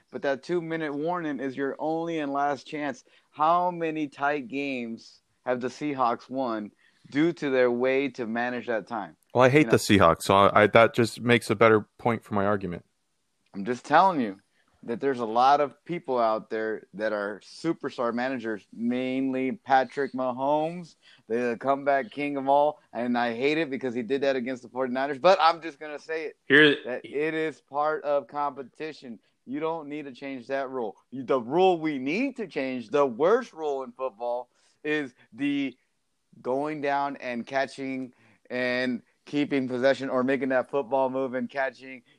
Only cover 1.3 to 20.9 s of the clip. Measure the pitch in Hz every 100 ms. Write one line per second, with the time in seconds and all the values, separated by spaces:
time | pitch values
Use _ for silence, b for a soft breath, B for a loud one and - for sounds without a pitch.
1.3 | 139 135 127 139 - 151 160 170 165 143
2.3 | 139 143 143 - 151 147 139 _ _ _
3.3 | - 151 175 180 175 165 156 151 - 143
4.3 | 147 123 135 143 131 117 113 - _ _
5.3 | _ - 127 123 - 151 135 123 120 -
6.3 | 131 127 110 104 _ _ _ - 131 165
7.3 | 170 147 131 123 120 131 131 139 123 117
8.3 | 113 123 123 113 113 90 117 92 - _
9.3 | 120 127 139 143 113 - 101 87 82 -
10.3 | 98 98 101 104 113 113 - 113 - 113
11.3 | 120 - 107 113 110 104 _ 120 113 -
12.3 | 104 98 104 95 85 _ _ _ _ _
13.3 | _ _ 95 101 120 - 151 190 170 113
14.3 | 95 _ _ _ _ - 117 139 123 117
15.3 | 113 131 143 143 - - 170 - 127 113
16.3 | 110 98 110 110 107 - 92 107 104 101
17.3 | 101 - - 160 165 139 - 120 117 127
18.3 | 135 113 107 _ - 117 123 127 131 135
19.3 | 131 131 113 - 135 127 - 135 127 131
20.3 | 123 135 151 156 175 165